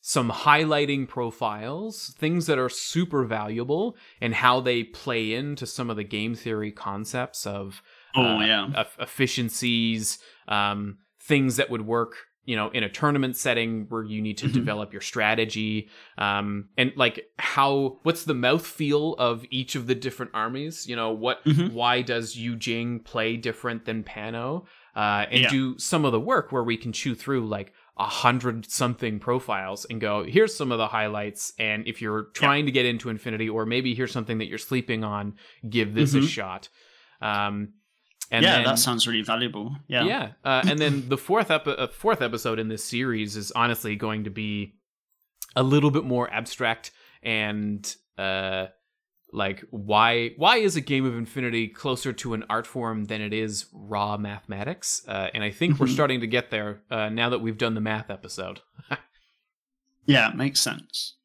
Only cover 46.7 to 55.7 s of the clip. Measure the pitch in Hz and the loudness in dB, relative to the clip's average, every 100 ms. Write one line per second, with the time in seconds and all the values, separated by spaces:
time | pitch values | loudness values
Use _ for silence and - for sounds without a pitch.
46.7 | 113 - _ - _ - 110 107 104 104 | 0 -6 _ -20 _ -2 0 0 -2 -4
47.7 | 104 104 - _ - 98 95 95 95 92 | -4 -8 -12 _ -6 -2 -2 -2 -2 -4
48.7 | _ _ _ _ _ _ - 98 98 - | _ _ _ _ _ _ -2 -2 -2 -10
49.7 | 113 101 104 113 117 117 117 165 240 208 | -10 2 6 6 4 0 2 4 6 4
50.7 | 165 131 135 131 117 117 - 123 117 110 | 0 0 0 0 -2 -6 -4 -2 0 -2
51.7 | - 147 127 139 120 127 113 113 110 113 | -4 -4 -2 -4 -6 -4 -6 -2 -4 -2
52.7 | 127 117 110 104 107 104 107 110 107 - | -6 -4 -4 -4 -4 -4 -2 -2 -4 -8
53.7 | - 101 104 101 104 104 101 - 98 107 | -14 -6 -2 -2 -2 -4 -8 -10 -8 -6
54.7 | 185 - - - 98 95 110 104 101 170 | -6 -4 -4 -4 -4 -4 -2 -4 0 2